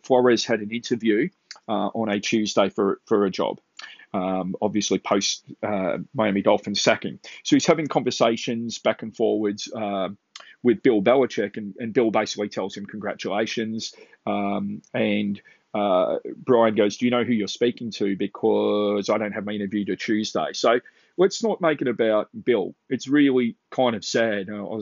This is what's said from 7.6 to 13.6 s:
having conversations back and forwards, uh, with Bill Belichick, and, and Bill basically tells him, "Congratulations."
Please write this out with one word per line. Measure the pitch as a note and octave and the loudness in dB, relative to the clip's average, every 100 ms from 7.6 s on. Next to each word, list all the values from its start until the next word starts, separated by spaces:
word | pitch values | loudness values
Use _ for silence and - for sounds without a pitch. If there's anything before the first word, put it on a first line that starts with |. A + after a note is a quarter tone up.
| - | 4
having | E3 D3 | 2 0
conversations | D3+ B2 - A#2+ A#2 - A#2 A#2 - | -2 0 2 2 2 -2 -6 -6 -4
back | - A2+ | -2 -2
and | A2 | -6
forwards, | G#2+ A2 G#2+ G#2+ G#2 - | -2 0 2 0 -4 -8
uh, | A2+ G#2 G2+ F#2 G2+ _ - - - | -6 -4 -4 -4 -8 _ -20 -20 0
with | A#2+ G#2 | 2 4
Bill | C3+ G#2+ | 4 4
Belichick, | G2 C3+ B2 - G2+ A#2 | 6 4 4 0 -4 -6
and, | G2+ - | -12 -10
and | A#2 | -2
Bill | A2 A2+ | 2 2
basically | G#2+ G#2+ - G#2 | 2 -2 -4 -6
tells | - G2 | -4 -8
him, | G2+ G2+ | -8 -12
"Congratulations." | G#2+ G2 - G2 G2 A2+ - | -10 -8 -8 -4 -2 -2 -4